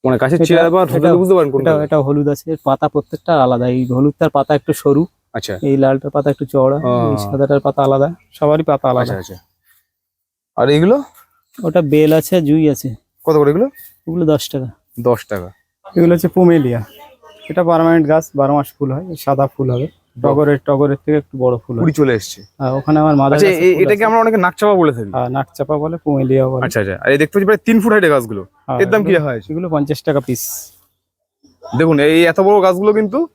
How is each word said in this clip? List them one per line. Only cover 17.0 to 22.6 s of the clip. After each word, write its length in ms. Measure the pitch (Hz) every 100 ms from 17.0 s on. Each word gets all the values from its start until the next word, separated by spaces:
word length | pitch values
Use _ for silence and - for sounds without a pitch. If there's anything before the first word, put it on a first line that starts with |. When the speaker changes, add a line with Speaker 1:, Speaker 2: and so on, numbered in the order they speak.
| - _ - - -
Speaker 2:
এটা 160 | -
পার্মানেন্ট 440 | 170 165 165 165 147
গাছ, 220 | 156 - 139
বারো 180 | 139
মাস 120 | 147 139 _
ফুল 140 | 135
হয়, 240 | 135 185 165
সাদা 300 | - 139 139
ফুল 240 | - 131
হবে। 180 | 123 147 _ _ 123
Speaker 1:
বাহ। 160 | 143
Speaker 2:
টগরের, 260 | 139 147 143
টগরের 320 | - 139 143 139
থেকে 200 | - 151
একটু 220 | - 135
বড় 180 | 127 120
ফুল 220 | - 117
Speaker 1:
কুড়ি 60 |
Speaker 2:
হয়। 80 | 165
Speaker 1:
চলে 220 | 151 139
এসছে। 280 | 113 - - 95
Speaker 2:
হ্যাঁ, 140 | _